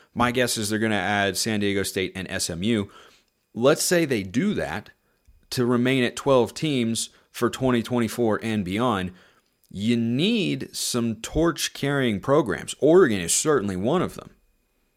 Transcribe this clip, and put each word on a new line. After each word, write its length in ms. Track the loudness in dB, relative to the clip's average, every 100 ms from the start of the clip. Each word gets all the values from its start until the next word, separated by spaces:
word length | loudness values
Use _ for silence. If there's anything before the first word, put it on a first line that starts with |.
| _
my 180 | 0 0
guess 260 | 2 0 0
is 120 | -2
they're 100 | 0
gonna 160 | 0 0
add 400 | 0 0 0 0
San 240 | -2 0
Diego 240 | 0 0
State 300 | -2 -4 -4 -6
and 100 | -8
S 180 | -6 -6
M 140 | -4
U. 260 | 0 0 -2 -10 -20 _ _ _ _
Let's 300 | 0 2 2
say 220 | 2 0 2
they 180 | -2
do 300 | -2 -2 -2
that 380 | -2 -4 -6 -10 -20 _ _ _ _ -10
to 160 | -2 0
remain 400 | 2 2 0 0
at 100 | -2
twelve 380 | 2 4 4
teams 560 | -2 -2 0 -2 -2 -6 _ _
for 180 | -2 -2
twenty 340 | 0 0 2
twenty-four 560 | 0 0 0 0 0 0
and 220 | -2 -2
beyond. 480 | -2 -2 0 0 -4 -8 -20 _ _ _ _
You 280 | -6 0 0
need 760 | 0 0 0 0 -2 -4 -8
some 440 | -8 -4 -2 -2 -4
torch-carrying 1040 | -4 0 0 0 -6 -4 -2 0 0 0
programs. 540 | 2 2 2 -4 -6 0
Oregon 400 | 6 8 6 4
is 160 | 0 0
certainly 400 | 2 0 0 -2
one 260 | 0 0
of 140 | -2 -6
them. 140 | -18 _ _ _ _ _ _